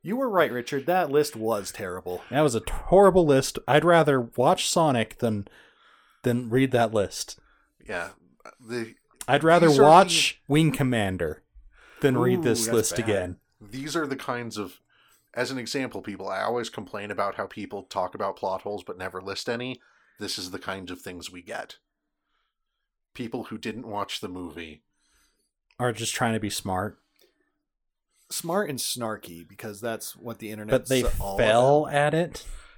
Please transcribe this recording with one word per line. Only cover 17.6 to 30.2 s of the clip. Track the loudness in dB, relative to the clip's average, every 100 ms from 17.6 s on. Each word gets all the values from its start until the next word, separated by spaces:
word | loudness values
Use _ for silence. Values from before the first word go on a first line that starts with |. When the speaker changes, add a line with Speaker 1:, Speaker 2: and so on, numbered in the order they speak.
| -12 -12
Speaker 3:
talk | -8 -6 -6
about | -4 -6 -4
plot | -6 -6
holes | -8 -10
but | -10 -12
never | -10 -10
list | -10 -10 -6
any. | -6 -8 -12 _ _ _ _
This | -10 -8
is | -10
the | -12
kinds | -10 -10 -10
of | -14
things | -14 -14 -16
we | -18
get. | -14 -12 -12 -18 _ _ _ _ _ _ _ _ _ _ _ _ _
People | -14 -10 -8
who | -10 -10
didn't | -10 -10 -10
watch | -8 -6 -8
the | -10
movie | -10 -12 -12 -16 -18 _ _ _ _ _ _ _ _ _ _
Speaker 2:
are | -6
just | -4 -6
trying | -2 -2
to | -2
be | -4
smart. | -6 -4 -4 -4 -10 _ _ _ _ _ _ _ _ _ _ _ _ _
Speaker 1:
Smart | -10 -4 -2 -2
and | -4
snarky, | -6 -4 -6 -6 -10 -18 -20
because | -14 -14 -8
that's | -6 -6 -10
what | -14